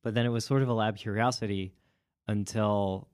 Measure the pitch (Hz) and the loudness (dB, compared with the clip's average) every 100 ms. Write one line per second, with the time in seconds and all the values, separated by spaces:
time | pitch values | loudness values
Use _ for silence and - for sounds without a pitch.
0 | 120 113 120 117 - 135 131 113 107 101 | 0 0 2 0 2 2 2 2 0 -2
1 | 113 104 120 120 107 98 95 _ _ _ | -4 0 0 0 -4 -4 -4 _ _ _
2 | _ _ - 104 98 110 104 104 98 95 | _ _ -4 -2 -2 0 2 2 2 -2
3 | - | -8